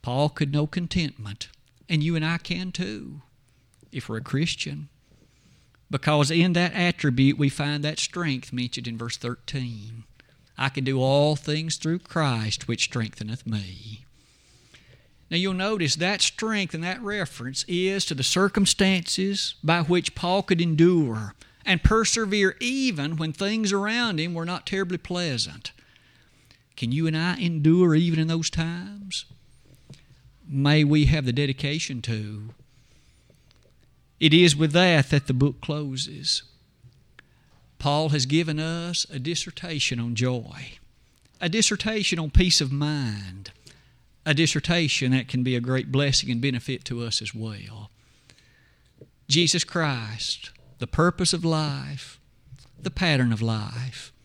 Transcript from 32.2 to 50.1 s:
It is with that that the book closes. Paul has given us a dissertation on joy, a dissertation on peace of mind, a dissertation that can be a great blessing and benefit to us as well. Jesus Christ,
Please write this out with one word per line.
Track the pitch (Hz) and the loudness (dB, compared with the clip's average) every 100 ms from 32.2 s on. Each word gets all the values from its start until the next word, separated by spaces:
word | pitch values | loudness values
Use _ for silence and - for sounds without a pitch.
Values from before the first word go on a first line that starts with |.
| 107 107 110 - - _ _ - _ _ _ _ _ _ _ _ _ _ _ _ | -6 -10 -14 -18 -20 _ _ -20 _ _ _ _ _ _ _ _ _ _ _ _
It | 160 | 6
is | 160 175 143 | 8 8 6
with | 156 | 2
that | 160 180 160 135 | 4 6 4 4
that | 143 - | 2 2
the | 127 | 2
book | 139 123 | 2 0
closes. | - 151 147 131 135 147 143 - - _ _ _ - _ _ - _ _ _ _ _ _ | -6 -6 -6 -6 -8 -6 -4 -4 -4 _ _ _ -20 _ _ -20 _ _ _ _ _ _
Paul | 143 147 156 | 0 2 2
has | 147 131 | 0 2
given | 156 160 151 | 2 2 -2
us | 160 170 170 170 - | -4 -4 -4 -4 -4
a | 147 | -6
dissertation | 131 165 - - 185 156 - 120 | -4 -4 -6 -10 -8 -2 -2 -2
on | 117 113 | -2 0
joy, | 127 123 117 - 135 - - _ _ _ _ _ | 0 -2 -6 -16 -18 -18 -20 _ _ _ _ _
a | 175 | -2
dissertation | 208 - 208 220 220 196 170 | 2 2 0 -2 -2 -2 -2
on | 160 | 4
peace | 180 202 - | 6 6 4
of | 139 | 0
mind, | 139 147 151 127 104 95 92 95 - - - _ _ _ _ - | -2 -2 -2 -4 -6 -10 -14 -16 -20 -20 -20 _ _ _ _ -2
a | |
dissertation | 143 160 151 - 175 156 - 127 | 2 2 0 0 0 2 0 2
that | 131 120 | 0 0
can | 131 | -2
be | 123 123 | 0 0
a | |
great | 120 131 127 | 0 -2 0
blessing | 135 143 131 - | 0 2 2 0
and | 117 | -2
benefit | 139 123 - 131 - | 0 -2 -4 -8 -6
to | 117 | -8
us | 117 - | -4 -6
as | 107 110 | -6 -8
well. | 110 101 101 110 104 _ _ _ _ - _ _ _ _ _ _ - _ - | -10 -10 -14 -16 -18 _ _ _ _ -20 _ _ _ _ _ _ -20 _ -2
Jesus | 143 165 175 | 2 2 0
Christ, | - 175 156 127 110 | -2 -2 -2 -2 -6